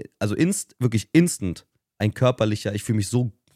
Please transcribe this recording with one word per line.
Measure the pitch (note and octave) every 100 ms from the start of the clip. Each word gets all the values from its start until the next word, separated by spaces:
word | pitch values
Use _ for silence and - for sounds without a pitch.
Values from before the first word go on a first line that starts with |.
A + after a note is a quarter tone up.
| - _
also | G#2 G#2
inst-, | E3 G3+ - -
wirklich | B2 G#2+ -
instant | D#3+ F3 - F#2 D#2+ - _ _ -
ein | G#2+
körperlicher, | - B2+ B2+ G#2+ G#2 G2+ G#2
ich |
fühl | - G#2+
mich | G2
so | B2 B2 - _